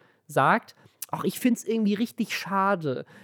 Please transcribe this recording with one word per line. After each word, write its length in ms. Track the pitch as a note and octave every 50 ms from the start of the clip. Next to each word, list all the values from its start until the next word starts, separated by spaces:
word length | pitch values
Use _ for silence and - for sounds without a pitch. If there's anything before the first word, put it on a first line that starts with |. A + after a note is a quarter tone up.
| _ _ _ _ _
sagt, 480 | - C#3+ C#3+ C3+ D#3 F#3+ A#3 - - - _ - _ _ _ - -
„Ach, 120 | - D#3 -
ich 160 | G3+ - -
find's 240 | - B3 A#3+ - -
irgendwie 300 | - A3+ A3+ A3 G3+ G#3
richtig 420 | G3 A#3+ - - - A3 - -
schade. 720 | - - F3 G3 F#3+ F#3+ G3 G3+ F3 D#3 C#3 B2 C#3+ C#3+ - - -